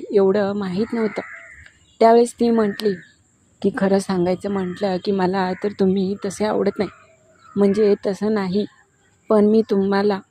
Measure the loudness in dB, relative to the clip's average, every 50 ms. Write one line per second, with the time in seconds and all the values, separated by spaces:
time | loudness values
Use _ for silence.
0 | -8 -2 0 2 2 4 2 2 0 -2 -4 -4 -6 -4 -4 -4 -4 -4 -2 -4
1 | -4 -4 -4 -8 -10 -12 -18 -20 -20 -20 -20 -20 -20 -20 _ _ _ _ _ _
2 | 4 6 6 6 4 2 0 0 0 2 2 2 0 0 -2 -2 -2 -2 -2 -4
3 | -10 -20 _ _ _ _ _ _ _ _ _ _ -4 -4 -2 0 0 0 0 0
4 | 0 -2 -2 -2 0 0 -2 -4 -4 -6 -6 -4 -6 -6 -6 -6 -4 -4 -4 -4
5 | -4 -4 -2 -2 -2 -2 0 -2 -2 -4 -4 -6 -6 -6 -2 0 0 2 2 0
6 | -2 -2 -4 -6 -8 -10 -6 -4 -4 -2 0 0 0 -2 -2 -2 -6 -6 -6 -14
7 | _ _ _ _ _ _ _ _ _ -8 0 2 2 2 4 4 2 2 2 2
8 | 0 -4 -4 -2 -2 -2 -2 -2 -2 -2 -2 -4 -4 -4 _ _ _ _ _ _
9 | _ _ _ _ _ 0 2 4 4 4 4 2 2 2 0 0 0 0 0 0
10 | 0 0 -2 -4 -8 _